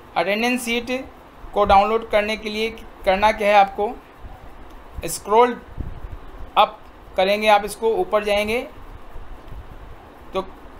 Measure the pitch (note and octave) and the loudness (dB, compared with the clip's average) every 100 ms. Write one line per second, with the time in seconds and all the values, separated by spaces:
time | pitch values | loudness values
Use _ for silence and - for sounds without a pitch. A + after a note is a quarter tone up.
0 | - - F3 G#3 A#3+ B3 A#3+ A#3 A#3 B3+ | -8 -4 -2 0 0 -2 -2 -4 -4 -6
1 | C4+ - - - - G3+ G3+ G3 G#3 A3 | -8 -18 -20 -20 -6 0 6 6 6 2
2 | A3 G#3+ G#3 G#3+ G#3+ G#3+ A3+ A3 - - | 0 0 0 -4 -6 -4 -4 -6 -16 -6
3 | - F#3+ G#3+ A3 G3+ G#3 G3 - G#3 C4 | 0 4 4 4 4 6 6 2 -4 -4
4 | - - - - - - - - - - | -14 -18 -18 -16 -18 -18 -18 -18 -16 -10
5 | - - G3 A3 B3 A#3+ - - - - | -8 -8 2 4 4 2 -10 -12 -10 -10
6 | - - - - - - G#3+ - - - | -12 -14 -14 -14 -4 2 2 0 -20 -20
7 | - - F#3+ G#3 G#3+ G#3 G3+ - A3+ A3+ | -8 0 0 2 4 4 2 -4 -2 0
8 | A3+ G#3 G#3 G3+ G#3+ A#3 C#4+ - - - | 0 0 0 0 0 -4 -6 -14 -18 -16
9 | - - - - - - - - - - | -14 -14 -14 -14 -14 -16 -14 -16 -18 -18
10 | - - - F#3+ F#3 - - | -20 -20 -10 -8 -8 -12 -16